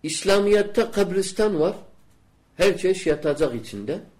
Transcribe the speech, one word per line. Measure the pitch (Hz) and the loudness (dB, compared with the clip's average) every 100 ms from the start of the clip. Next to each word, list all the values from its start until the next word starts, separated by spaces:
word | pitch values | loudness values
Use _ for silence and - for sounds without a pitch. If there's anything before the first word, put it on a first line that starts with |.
İslamiyet'te | 156 - 190 202 202 208 208 - 226 | -6 -4 2 2 4 2 2 0 0
kabristan | 202 190 185 190 - 214 175 | 0 0 0 -2 0 0 2
var. | 165 214 - _ _ _ _ _ _ - | 0 -2 -16 _ _ _ _ _ _ 0
Herkes | 196 180 185 185 165 | 2 2 0 0 0
yatacak | 147 151 143 151 120 | -2 -2 0 -2 -2
içinde. | - 101 107 180 - | -10 -12 -8 -8 -10